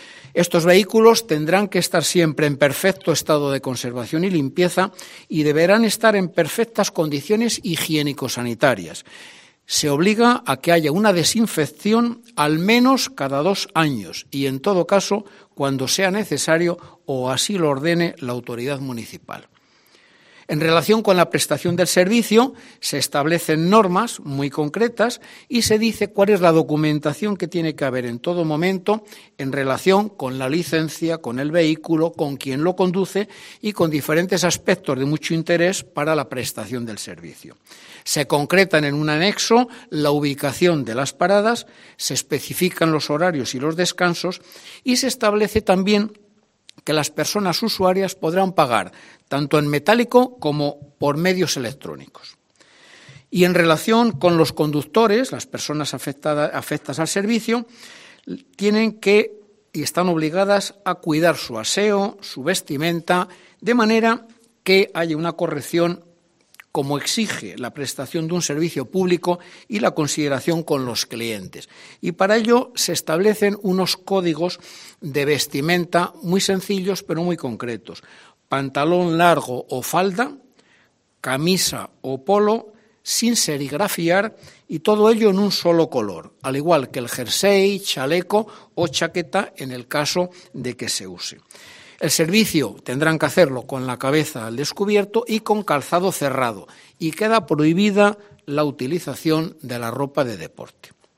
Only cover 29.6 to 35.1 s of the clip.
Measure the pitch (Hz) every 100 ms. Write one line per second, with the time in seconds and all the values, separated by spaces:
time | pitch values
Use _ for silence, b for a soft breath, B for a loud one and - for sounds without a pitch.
29.6 | 135 127 - 190 208 - 131 131 131 160
30.6 | 170 160 160 - 165 160 127 120 147 165
31.6 | 160 156 156 160 165 160 151 135 135 135
32.6 | 165 180 185 180 185 196 202 B B B
33.6 | 214 208 165 151 - 156 185 190 180 -
34.6 | - 185 - 131 139